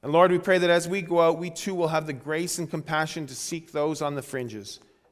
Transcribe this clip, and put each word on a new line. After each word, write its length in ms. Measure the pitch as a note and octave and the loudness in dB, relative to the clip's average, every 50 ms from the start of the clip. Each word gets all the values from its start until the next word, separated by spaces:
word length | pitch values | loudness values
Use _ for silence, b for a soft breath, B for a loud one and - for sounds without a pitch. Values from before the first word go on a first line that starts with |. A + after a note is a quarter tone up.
| - | -4
And 80 | C3+ | 2
Lord, 200 | D3 E3 F3+ F#3 | 6 6 6 8
we 60 | F3+ E3+ | 6 2
pray 200 | F3+ G3 F#3 F#3 | 4 4 2 4
that 120 | F3 F3 | 6 4
as 180 | E3+ F3 E3+ E3+ | 4 4 2 0
we 140 | F#3 G3+ | -4 -4
go 200 | F3+ E3 F3 E3+ | -4 0 4 4
out, 180 | E3 E3 E3 D#3+ | 6 6 4 2
we 100 | F3 F3+ | -4 -8
too 240 | E3+ - - G3+ F#3+ | -8 -8 -6 -6 -2
will 160 | F3 E3+ D#3 | -2 -2 0
have 180 | D#3+ D#3+ D#3 D#3 | 0 -2 -2 -4
the 60 | C#3+ | -10
grace 440 | B2+ A#2+ C#3+ D#3 D#3+ E3+ F3 - - | -10 -6 -6 -4 -4 -4 -4 -4 -6
and 120 | E3+ D3 | -6 -6
compassion 560 | - D#3+ D3+ - E3 G3+ D#3+ D#3 - E3 D#3 C3 | -6 -8 -6 -2 -2 -2 -2 -2 -4 -8 -10 -10
to 80 | C3 | -10
seek 360 | A#2+ - - E3+ E3 D#3+ - | -12 -10 -8 -8 -10 -10 -6
those 300 | - D3+ D3 D#3 D#3+ D3 | -4 -2 -2 -2 -2 -2
on 140 | D#3 C#3+ C#3+ | -4 -4 -4
the 60 | C#3 | -6
fringes 580 | C3 - - C3 B2 A#2 A2 G#2+ G2 - - - b b b b b b | -8 -8 -8 -6 -6 -6 -10 -12 -12 -14 -18 -18 b b b b b b